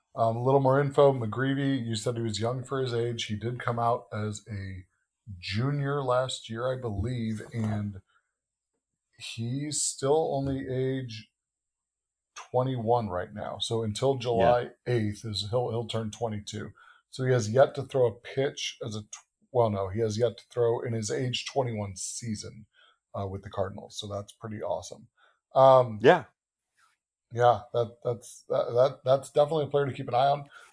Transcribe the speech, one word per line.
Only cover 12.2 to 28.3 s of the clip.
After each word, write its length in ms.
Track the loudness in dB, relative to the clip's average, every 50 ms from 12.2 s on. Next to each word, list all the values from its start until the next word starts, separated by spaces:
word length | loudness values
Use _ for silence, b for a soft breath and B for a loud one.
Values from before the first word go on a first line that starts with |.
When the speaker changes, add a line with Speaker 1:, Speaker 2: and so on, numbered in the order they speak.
| _ _ -20
Speaker 1:
twenty-one 760 | -20 -10 -4 -2 0 0 0 -2 -2 2 2 2 2 2 0
right 240 | -4 -4 -6 -6 -8
now. 260 | -10 -8 -8 -8 -8
So 220 | -6 -4 -4 -2 -2
until 340 | -2 -2 0 0 0 0 0
July 520 | 0 0 2 4 4 6 4 4 2 -4 -10 _ -4
Speaker 2:
Yeah. 80 | -2 0
Speaker 1:
eighth 300 | 0 0 -2 -4 -6 -8
is 240 | -8 -6 -6 -4 -2
he'll, 200 | -2 -2 -2 -2
he'll 180 | -4 -4 -4 -4
turn 240 | -4 -4 -4 -6
twenty-two. 600 | -6 -6 -6 -4 -4 -6 -10 -10 -10 -10 -10 -12 -14 b b b b b b b
So 120 | -8 -2 2
he 80 | 2
has 180 | 4 4 2 4
yet 240 | 6 6 6 6 4
to 80 | 0 -6
throw 240 | -2 0 2 2 2
a 40 |
pitch 680 | 2 -2 -12 -8 -4 -2 -2 -2 -2 -6 -8 -8 -8 -8 -10
as 100 | -8 -8
a 60 | -8
tw-, 240 | -10 -12 -16 -20 -20 _ _ _ _ _ 2
well, 160 | 2 2 4
no, 180 | 2 0 -2 -4
he 140 | -2 -2
has 160 | -2 0 0 2
yet 200 | 0 0 0 -2
to 60 | -12 _
throw 300 | -2 0 2 2 2 0
in 120 | -2 -4 -4
his 180 | -4 -4 -4
age 340 | -4 -2 -2 -2 -4 -4 -6
twenty-one 500 | -4 -2 -2 0 0 -2 -4 -6 -6 -8
season, 680 | -8 -10 -10 -10 -8 -8 -6 -6 -6 -8 -12 -14 -18 -20 -20 b b b b b b b _ -10
uh, 140 | -8 -6 -6
with 160 | -8 -8 -10
the 60 | -8
Cardinals. 460 | -4 -4 -4 -4 -4 -10 -14 -14 -12 -12
So 80 | -10 -8
that's 240 | -8 -8 -10 -12
pretty 300 | -14 _ -12 -12 -10 -6
awesome. 460 | -6 -4 -4 -6 -6 -10 -16 -18 -20 -20 _ b b b b b b _ 4
Um, 440 | 8 8 10 10 8 8 4 2 4
Speaker 2:
Yeah. 240 | 6 8 8 6 4 -4 _ _ _ _ _ _ _ _ _ _ b b b b _ _ _ _ _ _ 0
Speaker 1:
yeah, 280 | 4 6 6 6 4 0 -4 -2
that, 240 | -2 -2 -2 -4 -8 -6
that's, 400 | -6 -6 -6 -8 -16